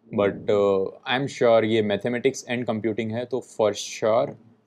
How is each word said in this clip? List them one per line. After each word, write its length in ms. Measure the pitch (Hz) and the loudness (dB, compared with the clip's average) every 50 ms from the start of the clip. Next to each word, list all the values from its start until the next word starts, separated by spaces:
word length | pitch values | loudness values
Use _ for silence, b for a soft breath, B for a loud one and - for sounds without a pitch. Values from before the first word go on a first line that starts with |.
| _ - - | _ -6 -2
but, 360 | 107 101 98 - - - - | 0 0 0 0 -2 -2 0
uh, 400 | 107 101 101 101 98 95 95 - - - _ 135 | 2 2 4 2 2 0 -2 -4 -8 -12 _ -4
I 100 | 127 127 | -2 -2
am 80 | 139 127 - | -2 -4 -2
sure 300 | - 127 117 113 113 110 | 2 4 6 6 6 4
ये 240 | 110 110 113 107 104 | 4 2 2 2 0
mathematics 560 | 101 95 - 120 123 120 - 139 127 - - - | -2 -2 -2 -4 -4 0 0 0 -2 -2 -8 -6
and 180 | 123 120 123 120 | -6 -6 -4 -4
computing 420 | 113 110 104 113 107 113 113 110 | -6 -4 -4 -4 -4 -4 -6 -6
है, 140 | 110 120 123 | -6 -8 -6
तो 180 | 123 - 123 - - - | -6 -6 -8 -8 -10 -2
for 140 | - 110 104 101 - | 0 0 0 0 -2
sure 500 | - - - - 123 110 110 120 - - - - - - _ _ _ | -10 -10 -8 -2 0 2 2 2 0 -2 -6 -14 -20 -20 _ _ _